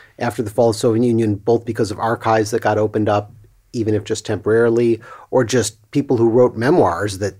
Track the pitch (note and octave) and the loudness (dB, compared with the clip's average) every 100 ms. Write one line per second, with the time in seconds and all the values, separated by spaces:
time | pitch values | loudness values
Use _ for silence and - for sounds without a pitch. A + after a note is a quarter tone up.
0 | - - A#2 - G#2+ - A#2 A2 B2 A2+ | -20 -8 -6 -4 -4 0 0 2 0 2
1 | B2 A2+ A2 G2+ - A#2 A2+ A2+ G#2 G#2 | 2 2 0 -2 0 0 -2 -4 -4 -4
2 | A#2 A2+ A2+ A2+ G#2+ A#2 A2 G#2 G#2+ A2 | -4 -2 0 0 0 -2 0 0 0 0
3 | G#2+ G#2 G#2 - - _ _ B2 G#2+ G#2+ | 0 0 -2 -14 -20 _ _ -6 -2 -2
4 | G#2 A2 - G#2 - A2+ A#2 A2+ A#2+ A2 | -4 -8 -6 -4 0 2 2 2 2 0
5 | - - - C3 A2+ B2+ A2 - _ C#3+ | -6 -20 -4 -2 0 0 -2 -8 _ -4
6 | - B2 A#2 A#2 B2 A2 A#2+ F3 A#2 F2 | -2 2 4 4 2 2 0 2 2 0
7 | G#2 F#2 G2 F#2 | -6 -4 -8 -8